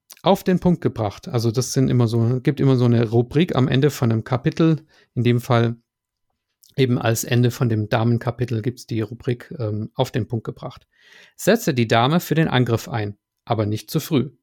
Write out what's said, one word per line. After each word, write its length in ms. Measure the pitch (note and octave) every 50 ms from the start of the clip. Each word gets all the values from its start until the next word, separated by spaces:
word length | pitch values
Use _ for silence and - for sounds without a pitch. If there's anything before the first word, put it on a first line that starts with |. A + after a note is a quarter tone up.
| _ - - - -
auf 180 | E3+ G3 - -
den 160 | F#3+ F3+ E3+
Punkt 220 | - F3+ F3 -
gebracht. 480 | - B2 - A#2 A2 G2 - - - -
Also 240 | - A#2+ A2 A2+ A2
das 200 | B2+ A#2+ - -
sind 160 | C#3 C3 C3+
immer 180 | C3 B2 A#2+ A2
so, 320 | A#2 A#2 A2+ A2+ C3 B2+
gibt 180 | - D#3 C#3 -
immer 180 | C#3 C3+ C3+
so 100 | A#2+ B2
eine 220 | A#2+ A#2+ A#2+ A#2+ G#2
Rubrik 460 | A2+ A#2 A#2+ A#2+ - D3 F#3 - -
am 140 | B2+ B2+ C3
Ende 220 | C3 C3 C#3 D3
von 200 | - - B2+ A#2
einem 140 | A2+ A2 -
Kapitel, 600 | - C#3+ A#2+ - D#3+ - - E3 D#3+ D#3+ D3 - _ _ _ _ _ -
in 80 | B2+ A2+
dem 180 | A#2+ A#2+ B2
Fall 360 | - - B2 A#2 A#2 A2+ A#2 - _ _ _ _ _ _ _ _ _ _ _ _ _ _ _ _ _ _ _
eben 220 | - C#3 A#2+ B2 -
als 260 | - A2+ A2+ A2 -
Ende 260 | - B2 A#2+ B2 A#2+
von 180 | A#2+ - B2+ A#2
dem 200 | A2+ G#2+ G#2+ -
Damenkapitel 720 | - A2 A2+ A#2+ A#2 A2+ - A#2+ - - B2 A#2 A#2 A2 G#2
gibt's 240 | B2+ B2 - -
die 140 | - A#2+ A2
Rubrik, 540 | A2 G2+ A#2 - - C3 A#2+ A#2+ - - - -
ähm, 320 | A2+ G#2+ G#2+ G#2+ A2 - _
auf 160 | - B2 -
den 160 | - C3 G#2+
Punkt 180 | - A#2+ A2+ -
gebracht. 420 | - A2+ - - B2 - - _ _ _ _ _ _ - - - - _
Setze 380 | - - F3 A3 A3+ - F3 C#3+
die 140 | B2 A#2 A2
Dame 320 | A#2+ A2+ A#2 C3+ D#3+ F3
für 140 | - - D3+
den 140 | D#3+ D#3+ D3+
Angriff 400 | C3 B2+ B2 A#2+ A2+ G#2+ - -
ein, 300 | C3+ A2+ G#2 G2+ G2+ _ _ _ _ _ _
aber 220 | - A#2+ A2+ G#2+
nicht 240 | G#2 G#2+ G#2+ - -
zu 100 | - D#3+
früh. 300 | - - E3 B2+ - D3 - _